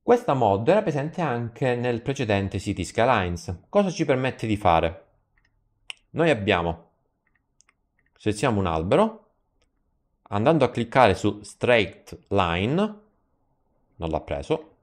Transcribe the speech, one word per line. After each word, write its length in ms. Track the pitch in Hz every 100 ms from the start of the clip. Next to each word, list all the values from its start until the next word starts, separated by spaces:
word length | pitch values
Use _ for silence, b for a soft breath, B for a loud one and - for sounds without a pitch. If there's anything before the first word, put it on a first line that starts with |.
Questa 320 | - 240 240
mod 340 | 139 113 98 117
era 140 | 202
presente 400 | 208 143 151 175
anche 540 | 156 120 117 - 131
nel 260 | 120 123 117
precedente 580 | - - 113 98 95 98
City 240 | 104 92
Skylines. 800 | 85 - 113 104 87 85 - 90 _
Cosa 200 | 202 196
ci 160 | 170
permette 420 | 147 131 131 - 113
di 80 |
fare? 500 | 101 90 82 85 85 _ _ _ _ _ _ _ _ _ - _
Noi 180 | - 165
abbiamo, 640 | 120 101 90 85 82 _ _ _ _ _ _ _ _ _ _ _ _ _
selezioniamo 440 | _ - 104 139 104
un 80 | 92
albero, 580 | 80 87 147 220 - _ _ _ _ _ _ _ _ _ _ _
andando 360 | 101 123 165
a 60 | 120
cliccare 420 | - - 139 117
su 280 | 90 107 101
Straight 760 | 104 - 110 120 90 - - - _
Line, 720 | 98 90 85 107 165 208 208 _ _ _ _ _ _ _ _ _
non 140 | - 82
l'ha 120 | 78
preso 540 | - 73 71 160 - _